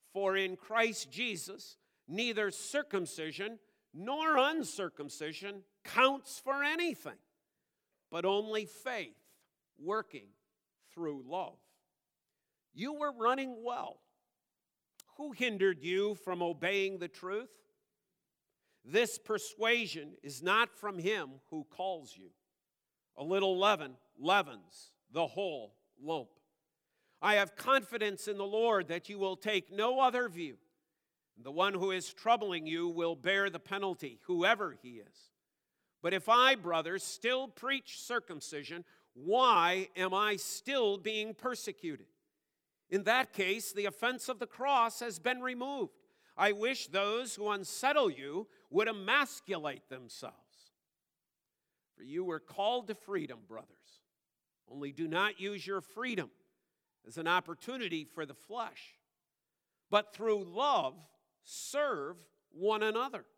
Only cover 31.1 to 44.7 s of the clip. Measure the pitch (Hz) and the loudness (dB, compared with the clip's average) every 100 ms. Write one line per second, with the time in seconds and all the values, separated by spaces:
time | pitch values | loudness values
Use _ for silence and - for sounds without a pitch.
31.1 | _ _ - 123 151 190 196 190 185 - | _ _ -16 -8 2 4 4 0 0 -4
32.1 | - 220 240 208 175 156 165 175 170 170 | -4 4 4 4 -2 -2 -2 -2 0 -2
33.1 | 160 160 196 196 170 - 196 196 180 143 | 0 2 2 2 -2 -6 -4 -4 -4 -10
34.1 | 113 - 175 180 220 190 - 127 120 101 | -12 -2 2 4 4 0 -8 -16 -16 -18
35.1 | _ _ _ _ _ _ _ _ _ 170 | _ _ _ _ _ _ _ _ _ -2
36.1 | 185 - 233 262 262 170 165 160 185 - | -2 6 8 8 6 2 0 0 -4 -6
37.1 | - 226 254 262 - 247 269 - - - | -4 -2 0 -4 -8 -4 -4 -6 -16 -4
38.1 | 240 - 160 - 151 139 170 175 _ _ | -4 -4 -12 -8 -10 -10 -12 -14 _ _
39.1 | 123 147 226 254 202 170 185 190 - 185 | -10 2 6 8 8 6 4 -2 -2 0
40.1 | 190 214 202 - - - 269 220 202 196 | 4 2 0 -4 -8 -2 2 2 0 -2
41.1 | 214 214 214 254 240 - - 170 135 - | -4 -4 -6 -6 -6 -8 -8 -8 -10 -14
42.1 | _ _ _ _ _ _ _ _ 190 202 | _ _ _ _ _ _ _ _ -2 2
43.1 | 254 262 - 185 214 - 196 202 190 233 | 2 2 0 0 0 -4 -4 -4 0 -2
44.1 | 254 - 262 240 - 262 | -2 -6 -6 -6 -4 2